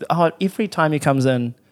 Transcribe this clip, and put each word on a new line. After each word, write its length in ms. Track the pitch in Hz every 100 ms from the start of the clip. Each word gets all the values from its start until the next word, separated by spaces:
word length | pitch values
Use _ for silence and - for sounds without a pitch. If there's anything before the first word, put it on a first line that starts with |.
| -
oh, 240 | 165 165 -
every 260 | 190 - 202
time 260 | - 156
he 60 | 151
comes 280 | 147 135 131
in, 280 | 123 120 - _